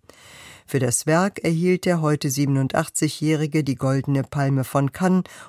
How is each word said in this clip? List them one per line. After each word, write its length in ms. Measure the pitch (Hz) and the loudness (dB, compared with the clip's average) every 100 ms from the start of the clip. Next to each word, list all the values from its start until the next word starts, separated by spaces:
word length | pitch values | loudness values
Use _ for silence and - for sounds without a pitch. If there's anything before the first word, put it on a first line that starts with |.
| _ - - - - - - | _ -20 -20 -20 -20 -20 -4
Für 140 | 139 | -2
das 260 | 123 - 156 | 0 0 2
Werk 380 | 160 196 - | 2 2 -2
erhielt 420 | - 165 180 180 180 | -2 0 2 2 2
der 160 | 175 | 0
heute 300 | 156 147 147 | 2 0 0
siebenundachtzigjährige 1300 | 135 143 135 131 - 165 - 151 - 151 156 156 156 | 0 0 2 0 0 -2 -2 -4 -2 -2 0 0 -2
die 120 | 139 131 | -2 -2
Goldene 480 | 135 135 131 139 | 0 0 0 -2
Palme 400 | 127 147 139 135 | -2 -2 0 0
von 280 | 127 139 139 | 0 0 0
Cannes 340 | - 180 185 180 - | 0 2 2 0 -8